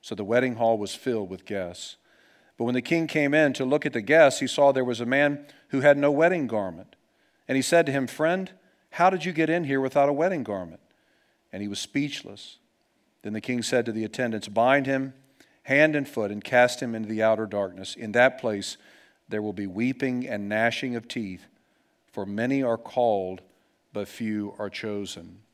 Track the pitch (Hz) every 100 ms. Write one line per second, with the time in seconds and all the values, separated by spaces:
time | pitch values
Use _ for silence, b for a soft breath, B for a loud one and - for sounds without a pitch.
0 | - 104 98 117 127 113 117 113 101 -
1 | - 117 98 92 - 101 90 87 - -
2 | b b b b b b 120 127 123 165
3 | 160 156 143 151 151 123 131 147 147 123
4 | 101 156 147 131 131 - 143 131 123 117
5 | 120 135 143 143 B B B 139 139 143
6 | 143 143 165 185 131 110 95 82 98 _
7 | _ _ _ _ _ 135 131 170 151 139
8 | 127 - 156 185 190 - b b b -
9 | 180 185 160 156 160 165 156 135 135 143
10 | 143 143 170 180 110 98 87 82 _ _
11 | _ _ _ _ _ 95 101 101 - 143
12 | 147 143 - 101 - - _ _ _ _
13 | _ _ 104 107 101 123 107 127 117 110
14 | 110 - 123 110 104 104 120 139 135 135
15 | 135 131 b b b b - 135 156 151
16 | 139 - 104 104 - 127 123 - 123 113
17 | 110 110 110 110 110 101 98 90 95 -
18 | 113 110 127 131 123 104 98 - b b
19 | b b b 107 107 98 98 92 123 131
20 | 135 123 131 107 101 107 117 117 135 120
21 | 113 - 104 92 - _ _ _ _ _
22 | _ - 98 101 120 139 131 113 - -
23 | 120 104 92 92 _ _ _ _ _ 104
24 | 101 - 110 107 101 - 104 - 110 101
25 | 98 - 85 92 _